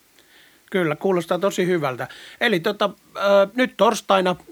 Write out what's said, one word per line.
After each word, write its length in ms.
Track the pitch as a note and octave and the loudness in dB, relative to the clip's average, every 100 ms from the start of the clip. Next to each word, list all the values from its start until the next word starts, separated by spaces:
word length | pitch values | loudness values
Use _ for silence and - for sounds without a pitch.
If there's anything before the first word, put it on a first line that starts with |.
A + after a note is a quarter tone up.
| _ _ _ _ _ _ _ | _ _ _ _ _ _ _
Kyllä, 260 | G3 E3+ D3 | -4 -4 -2
kuulostaa 420 | G3 F3+ E3 F3+ | -2 -2 -2 -2
tosi 280 | G3 G3+ F3+ | -2 -2 -2
hyvältä. 420 | F3+ C#3+ B2 B2 - - - | -2 -2 -6 -10 -14 -20 -4
Eli 200 | A#3+ F#3 | -2 0
tota, 300 | E3 G#3 G#3 G3 _ - | -2 -2 -4 -4 _ -4
ö, 40 | G3 G3+ G3 | 2 4 2
nyt 200 | B3 B3+ - | 0 -4 2
torstaina, 600 | G3+ G#3+ - G3 F3+ F3+ - | 2 2 0 0 2 -4 -8